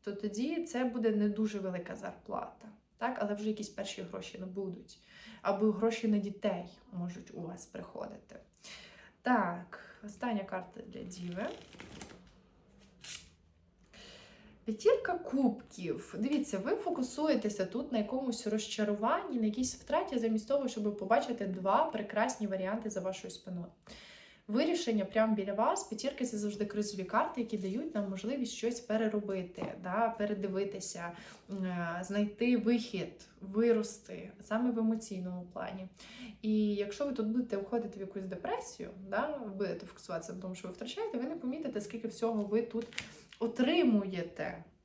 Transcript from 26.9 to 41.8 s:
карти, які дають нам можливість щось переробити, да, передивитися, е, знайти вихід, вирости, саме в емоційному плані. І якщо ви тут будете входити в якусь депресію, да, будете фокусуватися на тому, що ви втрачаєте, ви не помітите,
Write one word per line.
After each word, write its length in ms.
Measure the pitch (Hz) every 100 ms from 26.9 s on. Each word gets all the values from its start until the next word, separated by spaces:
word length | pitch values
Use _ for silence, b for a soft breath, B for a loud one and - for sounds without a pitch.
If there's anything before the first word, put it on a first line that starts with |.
| 196
карти, 360 | 185 220 311 254
які 180 | 220 208
дають 360 | 190 214 320
нам 160 | 214 196
можливість 420 | 190 214 269 233
щось 280 | - 233 240
переробити, 960 | - 220 220 214 202 190 180 - - -
да, 320 | 180 196 233 226
передивитися, 960 | 208 208 196 190 196 190 - 175 170 170 B B -
е, 500 | 190 185 175 170 175
знайти 540 | 185 202 208 - 240 240
вихід, 720 | 208 240 - 185 - - - -
вирости, 920 | 190 202 233 220 208 - - 180 190 -
саме 300 | - 220 247
в 80 | 226
емоційному 680 | 220 226 - 185 180 180 180
плані. 360 | 190 185 190 190 B B 233 247 208
І 320 | 214 214 208
якщо 320 | 202 202 - 285
ви 60 |
тут 140 | 226 214
будете 300 | 240 - 196
входити 420 | 196 233 202 190
в 20 |
якусь 240 | 190 202
депресію, 680 | 190 180 - 453 - - 180 180 190
да, 280 | 196 294 285 214 190
будете 300 | 190 170 180
фокусуватися 460 | - - 165 -
на 80 | 185
тому, 140 | 185
що 140 | 185 -
ви 60 |
втрачаєте, 440 | 180 240 392 440 247
ви 60 |
не 120 | 262 330
помітите, 440 | 247 302 294 208